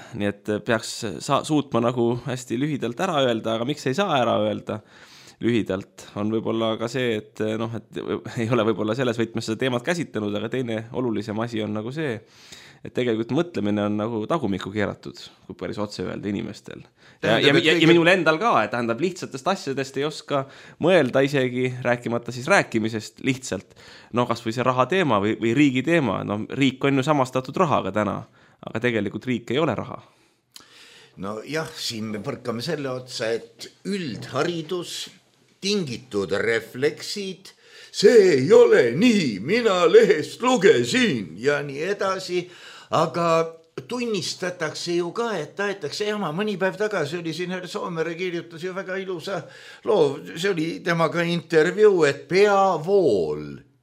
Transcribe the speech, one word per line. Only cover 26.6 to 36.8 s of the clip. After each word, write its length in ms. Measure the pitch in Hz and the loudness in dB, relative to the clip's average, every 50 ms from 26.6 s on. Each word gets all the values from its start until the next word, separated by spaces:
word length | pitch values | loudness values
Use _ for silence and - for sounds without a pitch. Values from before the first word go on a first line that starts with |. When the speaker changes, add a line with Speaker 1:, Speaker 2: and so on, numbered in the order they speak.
| 139 131 123 - - | 2 2 2 2 0
Speaker 1:
on 160 | 139 139 135 | 2 2 2
ju 40 | 127 156 | 2 2
samastatud 500 | 156 143 127 127 - 131 127 - - - | 2 0 0 0 -2 -4 -6 -4 -2 0
rahaga 360 | 190 147 117 101 101 95 95 | 0 2 2 0 0 0 -2
täna, 240 | 107 104 98 98 101 120 - _ _ _ _ _ _ | -2 -2 -2 -4 -6 -10 -14 _ _ _ _ _ _
aga 220 | - - - 113 123 | -18 -10 -8 -2 -2
tegelikult 420 | 123 117 107 98 101 - 107 - 127 | 0 0 0 -2 -2 -4 -6 -4 -4
riik 240 | 123 107 - - 113 | -4 -4 -4 -4 -2
ei 60 | 143 165 | 0 0
ole 120 | 147 104 90 | 0 -2 -4
raha. 200 | 92 - - - - _ _ _ _ _ _ _ _ _ _ - - _ - - - - - - - _ _ 78 90 | -6 -10 -12 -14 -16 _ _ _ _ _ _ _ _ _ _ -20 -20 _ -20 -20 -20 -20 -20 -20 -20 _ _ -12 -10
Speaker 2:
No 160 | 101 107 110 113 131 | -10 -8 -10 -10 -8
jah, 220 | 143 160 160 - - - | -6 -6 -6 -8 -10 -10
siin 320 | - - 120 107 107 110 | -10 -8 -8 -6 -8 -8
me 80 | 107 104 | -8 -8
põrkame 400 | 101 143 120 113 - 120 110 117 | -8 -8 -10 -8 -8 -8 -6 -6
selle 300 | 117 165 160 147 139 135 | -4 -6 -6 -4 -4 -6
otsa, 400 | 127 131 127 - - - 120 110 | -8 -8 -10 -12 -8 -6 -2 -2
et 380 | 117 113 - - _ _ - - - _ _ 180 | -2 -4 -4 -10 _ _ -20 -20 -20 _ _ -6
üldharidus, 1080 | 202 196 175 135 101 - 123 - 123 131 156 170 175 165 151 151 185 175 165 - - - - - - _ _ _ _ _ _ _ _ _ - | -6 -6 -6 -6 -8 -10 -10 -6 -4 -2 -2 -2 -2 -4 -6 -6 -6 -8 -8 -8 -10 -12 -12 -14 -16 _ _ _ _ _ _ _ _ _ -4
tingitud 720 | 190 208 208 175 131 117 101 - - - 101 98 82 98 104 | -2 -2 0 -2 -4 -6 -10 -12 -6 -4 -4 -2 0 0 0
refleksid, 1120 | - 113 113 113 101 - - 123 | 0 2 0 0 -2 -4 -6 -2